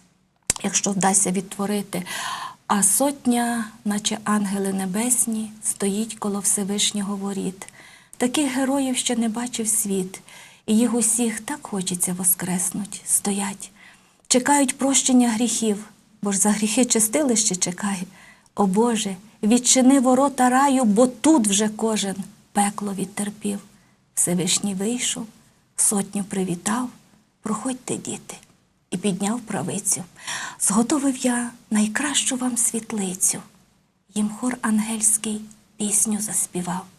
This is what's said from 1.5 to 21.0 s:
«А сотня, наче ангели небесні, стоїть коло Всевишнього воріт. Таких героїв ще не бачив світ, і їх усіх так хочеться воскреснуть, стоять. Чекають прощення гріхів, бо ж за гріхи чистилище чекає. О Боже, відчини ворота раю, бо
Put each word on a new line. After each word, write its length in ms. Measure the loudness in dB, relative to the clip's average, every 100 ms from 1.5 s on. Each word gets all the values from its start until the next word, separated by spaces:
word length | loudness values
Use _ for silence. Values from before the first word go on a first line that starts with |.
| -4 -4 -4 -4 -8 -8 -8 -6 -8 -10 -8 -2
«А 160 | 2
сотня, 840 | 2 4 0 0 0 0 0 -2 -6 -6 -4
наче 320 | -2 -2 -4
ангели 500 | 0 0 0 -2 -2
небесні, 760 | -2 -2 -2 0 0 0 -2 -6 -8
стоїть 520 | -8 -2 -2 -2 -4 -6
коло 240 | -6 -2
Всевишнього 760 | -2 0 -2 -2 -2 -2 -4 -6
воріт. 520 | -6 -4 -6 -8 -14 -20 -20 -20 _ -2
Таких 380 | 0 2 0 0
героїв 420 | 0 0 0 -2
ще 180 | -2 0
не 140 | -2
бачив 380 | -2 -6 -4 -2
світ, 540 | 0 0 -2 -2 -8 -18 -20 -20 -8 2
і 120 | 4
їх 160 | 4
усіх 460 | 2 2 2 0 -2
так 200 | -8 -10
хочеться 540 | -6 -6 -4 -2 -2 0
воскреснуть, 840 | 0 -2 -2 -2 -2 -6 -8 -10 -4
стоять. 680 | -2 0 -2 -4 -6 -14 -20 -20 -20 _ _ 0
Чекають 500 | 2 4 2 2 0
прощення 520 | 0 2 4 4 4
гріхів, 560 | 2 0 0 0 -2 -6 -20 _ _
бо 100 | -2
ж 60 | 2
за 120 | 2
гріхи 360 | 2 2 2 2
чистилище 680 | 2 2 2 2 2 0 0
чекає. 480 | -2 -2 -4 -4 -8 -16 -20 -20 _ 0
О 100 | 2
Боже, 500 | 4 2 2 -2 -8 -14 -2
відчини 560 | 2 4 6 6 8 6
ворота 500 | 6 6 4 4 4
раю, 340 | 6 4 4
бо 240 | 4 6